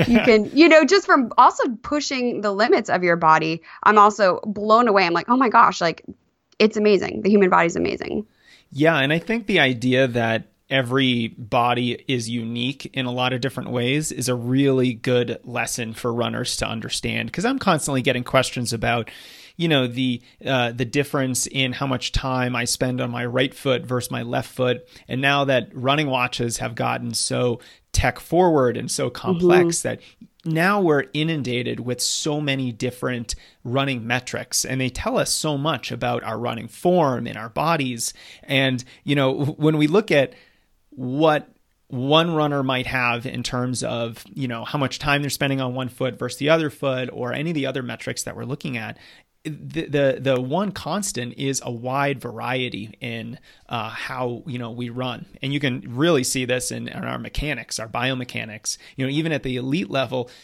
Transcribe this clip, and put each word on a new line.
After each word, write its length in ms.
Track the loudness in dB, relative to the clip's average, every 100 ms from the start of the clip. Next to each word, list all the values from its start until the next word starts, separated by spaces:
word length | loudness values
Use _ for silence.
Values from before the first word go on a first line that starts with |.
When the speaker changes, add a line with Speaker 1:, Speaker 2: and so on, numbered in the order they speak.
| 4
Speaker 1:
you 120 | 4
Speaker 2:
<laughs> 40 |
Speaker 1:
can, 260 | 6 4 4 6
you 100 | 8
know, 160 | 8
just 200 | 8 4
from 260 | 4 4 4 6
also 260 | 6 6 -2 -2
pushing 580 | -4 -4 -2 -2 -2 -2
the 120 | -2
limits 360 | 2 2 2 2
of 140 | 0
your 140 | 2 4
body, 440 | 6 4 4 -4 -8 0
I'm 160 | 6 8
also 420 | 8 6 2 2
blown 440 | -2 -2 4 6 6
away. 160 | 4
I'm 80 | 4
like, 160 | 2 2
"Oh 80 | 2
my 140 | 4
gosh, 320 | 6 6 4
like, 220 | -2 -2 -10 -20 _ _ _ 2
it's 200 | 2 4
amazing. 420 | 4 4 2 -2
The 80 | 4
human 220 | 6 6
body 160 | 4 2
is 100 | 0
amazing." 500 | -2 -2 -4 -6 -8 _ _ -20 _
Speaker 2:
Yeah. 260 | 2 2 4
And 160 | 2
I 60 | 0
think 280 | -2 -4 0
the 140 | 2
idea 460 | 2 2 2 2 2
that 380 | 2 0 -2 -4 _ -4
every 580 | -2 0 2 2 2 -2
body 720 | -8 -2 2 2 2 -2 -4 -4
is 220 | -4 -4
unique 600 | -6 -6 -4 -6 -6 -10
in 100 | -6
a 80 | -4
lot 220 | -2 -2
of 80 | -2
different 280 | -4 -6 -6
ways 400 | -2 0 -2 -4
is 180 | -6 -4
a 40 |
really 600 | -4 0 2 4 4 2
good 440 | 0 0 0 0 -6
lesson 480 | -8 -6 -4 -4 -6
for 200 | -6 -4
runners 440 | -2 -2 -2 -4 -4
to 100 | -4
understand. 640 | -6 -6 -6 -4 -4 -4
'Cause 140 | -4
I'm 140 | -2 0
constantly 420 | 0 0 0 0
getting 240 | 2 0
questions 480 | 2 0 0 -2 -4
about, 380 | -2 -2 -2 -4 -12 -20 -20 -16 -4
you 120 | 2
know, 180 | 2 2
the, 340 | 0 -2 -2 -8 -10
uh, 280 | -2 0 0
the 140 | -2 -2
difference 600 | 0 0 0 0 -2 -2
in 280 | 0 0
how 120 | 0 -2
much 240 | -2 -2
time 460 | -2 0 0 0 -2
I 80 |
spend 360 | -2 -2 -2 -2
on 100 | -4
my 140 | -4 -2
right 280 | 0 0
foot 300 | -2 -2 0
versus 260 | 0 -4 -4
my 120 | -6
left 280 | -4 -4 -4
foot. 380 | -2 -2 -2 -6 -20 -8
And 140 | -2
now 240 | 2 2
that 240 | 2 2 0
running 360 | -4 0 0 2
watches 500 | 0 -2 -2 -4 -4
have 160 | -6
gotten 400 | -4 -4 -2 -4
so 460 | -6 -4 0 0 -2 -10 -20 _
tech 260 | -2 0 -2
forward 580 | -2 2 4 4 4 0
and 140 | -4
so 200 | -4 -4
complex 680 | -4 -2 2 4 6 4 0
Speaker 1:
Mm-hmm. 100 | -4
Speaker 2:
that 120 | -6 -10 -20 -20 _ -4
now 340 | 0 2 2
we're 240 | 4 2 0
inundated 680 | -2 -2 -2 -2 -2 -4 -4
with 200 | -4 -4
so 400 | -4 -2 -2 -2
many 320 | -2 -2 -4
different 640 | -4 -6 -4 -6 -6 -6 -10 -12 _
running 440 | -4 -2 0 -2 -2
metrics, 580 | -4 -4 -10 -6 -6
and 160 | -4 -2
they 80 | -2
tell 300 | -4 -2 -2
us 140 | -2
so 240 | -2 -2 -2
much 360 | -2 -4 -6
about 320 | -6 -4 -4
our 140 | -4 -6
running 300 | -6 -6 -10
form 580 | -4 2 4 4 2 -4
and 100 | -8
our 120 | -8
bodies. 600 | -2 0 0 0 -4 -6 -8 -20 -16
And, 400 | -2 2 2 0 -6 -10
you 100 | -2
know, 240 | 2 2 2
w-, 160 | -2 2
when 200 | 2 4
we 100 | 4
look 240 | 4 4
at 220 | 2 2 -2 _ _ _ _ _
what 580 | -10 -4 2 4 2 -2 _ _ _ -10
one 460 | -4 2 4 4
runner 280 | 2 0 0
might 240 | -2 -2 -2
have 400 | -2 0 -2 -4
in 160 | -6
terms 400 | -4 -4 -4 -4
of, 420 | -4 -4 -6 -8 -14
you 140 | -8 -6
know, 160 | -6
how 140 | -6 -2
much 200 | -2 -2
time 240 | -2 -2
they're 80 | -2
spending 300 | -2 -2 -2
on 140 | -2
one 140 | -4 -6
foot 300 | -4 -6 -4
versus 200 | -8 -2
the 120 | 2
other 200 | 2 0
foot 380 | -4 -4 -2 -4
or 200 | -6 -6
any 180 | -4 -4
of 40 |
the 120 | -2 -4
other 160 | -4
metrics 400 | -8 -8 -8 -8
that 120 | -8 -8
we're 80 |
looking 320 | -8 -8 -8 -8
at, 220 | -8 -12 -18 -20 _ _ -12
the, 400 | -12 -10 -8 -2
the, 320 | 2 2 2
the 200 | 0 0
one 320 | 0 -2 -4
constant 640 | -6 -6 -4 -4 -6 -8 -6
is 240 | -4 -4
a 80 | -6
wide 480 | -8 -4 -2 -2 -4
variety 760 | -8 -8 -6 -4 -4 -6 -10 -10
in, 360 | -10 -10 -10 -14 -20 -20 -10
uh, 220 | -8 -6
how, 520 | -8 -8 -4 -4 -6 -8
you 120 | -8
know, 120 | -8
we 180 | -8 -8
run. 380 | -6 -6 -8 -14 -8
And 100 | -4
you 80 | -2
can 240 | -2 -4 -6
really 380 | 0 4 4
see 220 | 2 -2 -2
this 260 | -2 -4
in, 160 | -8 -8
in 160 | -8
our 140 | -8 -8
mechanics, 600 | -8 -6 -4 -6 -8 -10
our 80 | -6
biomechanics. 920 | -4 -2 -2 -6 -8 -10 -10 -8 -10 -10 -6
You 80 |
know, 80 | -4
even 200 | -2 -2
at 100 | -2
the 140 | -4 -4
elite 340 | -2 -2 -2
level, 400 | -2 -2 -4 -6 -10